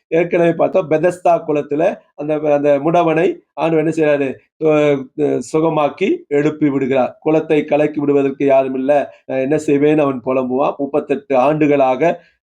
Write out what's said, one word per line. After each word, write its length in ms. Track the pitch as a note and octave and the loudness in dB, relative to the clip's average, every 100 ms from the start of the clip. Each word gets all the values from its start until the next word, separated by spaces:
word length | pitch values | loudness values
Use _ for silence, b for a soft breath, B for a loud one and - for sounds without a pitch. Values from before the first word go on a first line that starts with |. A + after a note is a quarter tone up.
| - | -4
ஏற்கனவே 440 | E3 E3+ F3+ E3+ | -2 0 0 0
பார்த்தோம். 380 | E3 C#3+ F#3 E3 | 2 0 0 0
பெதஸ்தா 520 | D#3 F3 F3 F3+ E3+ D#3+ | 0 0 -2 0 0 0
குளத்துல 360 | D3 C#3+ D#3+ F3+ A#3 b | -4 -2 -2 -2 -4 b
அந்த, 400 | - D3+ D3+ D3+ | -12 -6 -4 0
அந்த 240 | D3 C#3+ C#3+ | 0 2 2
முடவனை 580 | D3 F3 E3 D#3+ F3+ - _ | 2 0 2 2 0 -2 _
ஆண்டவர் 300 | - D#3+ D#3+ | -6 -2 0
என்ன 100 | D#3 D#3+ | 0 0
செய்றாரு? 380 | D3+ C#3+ C3+ - b - | 0 0 -2 -6 b -4
அஹ், 760 | D#3 D3+ D3 C#3+ B2+ - C#3+ C3+ B2+ | 0 2 2 0 -4 -4 -2 -2 -2
சுகமாக்கி 640 | D#3 D#3+ D#3 D3 - G3 B3 - | -2 0 0 -2 -2 -2 -2 -2
எழுப்பி 400 | C#3+ D3+ D3+ D3 | 0 0 0 0
விடுகிறார். 480 | C3+ B2+ C3 B2 - | 0 0 0 -2 -4
"குளத்தை 440 | D#3 D#3 D#3 D3+ | -2 0 2 0
கலக்கி 360 | C#3+ D3 D3+ D3+ | 0 0 0 0
விடுவதற்கு 460 | C#3+ C#3+ C#3 C3+ C#3 | 0 2 0 0 2
யாரும் 280 | C3+ C3+ | 2 2
இல்ல, 400 | C3 C3 C#3+ C3 B - | -2 0 0 -2 B -8
நான் 120 | C3 | -4
என்ன 200 | C3 D3+ | -2 -2
செய்வேன்?" 400 | D3+ C#3+ D3 D#3 | 0 2 2 2
அவன் 240 | C#3 C3 | 0 -2
புலம்புவான். 500 | B2 B2+ B2+ B2+ D3+ - | -2 -2 -2 -2 -2 -2
முப்பத்தெட்டு 600 | C#3 D3 D3 C#3 - C3 | -4 -4 -2 -6 -2 0
ஆண்டுகளாக, 840 | C3 D#3 D3+ C#3+ C3 B2+ D#3 - b b | 2 2 2 2 2 2 0 -2 b b